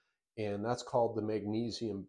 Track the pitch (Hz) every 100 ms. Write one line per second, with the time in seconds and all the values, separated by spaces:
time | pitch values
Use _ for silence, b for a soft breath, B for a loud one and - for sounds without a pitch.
0 | _ _ _ - 104 101 110 120 - 127
1 | 113 110 107 107 101 110 117 107 113 101